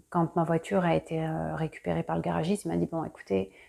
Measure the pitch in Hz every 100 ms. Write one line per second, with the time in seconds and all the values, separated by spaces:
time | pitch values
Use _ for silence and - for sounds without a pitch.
0 | - 175 160 175 165 - - 196 175 160
1 | - 160 160 160 160 156 160 - 175 165
2 | 165 165 160 170 160 202 165 170 170 165
3 | 156 - - 190 190 -